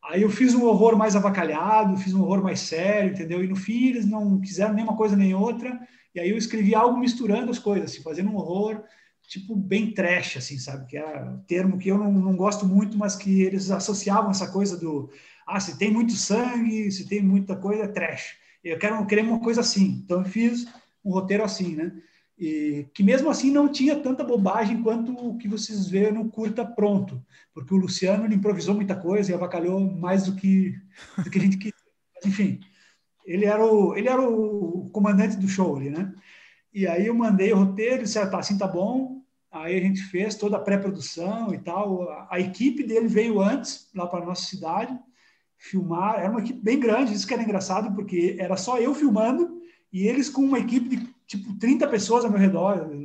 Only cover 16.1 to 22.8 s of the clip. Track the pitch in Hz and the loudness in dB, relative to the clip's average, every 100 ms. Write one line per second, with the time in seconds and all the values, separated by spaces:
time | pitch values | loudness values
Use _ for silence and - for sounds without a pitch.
16.1 | 190 - 214 247 247 226 220 208 190 - | -2 0 0 0 0 -2 0 -2 -4 -4
17.1 | 208 196 196 196 190 196 214 196 180 165 | 0 4 4 0 -4 -2 -2 -2 -4 -6
18.1 | - - - _ _ 170 160 208 220 202 | -6 -14 -18 _ _ -8 -4 -2 -2 0
19.1 | 208 220 226 233 233 - 202 190 - - | 0 2 0 0 0 0 2 2 2 -2
20.1 | 180 190 220 233 240 - - _ _ 202 | -2 -2 0 0 0 -8 -16 _ _ -4
21.1 | 185 190 202 214 196 180 151 175 - _ | -4 0 -2 -2 -4 -6 -4 -6 -8 _
22.1 | _ _ _ 160 156 151 147 | _ _ _ -6 -4 -4 -4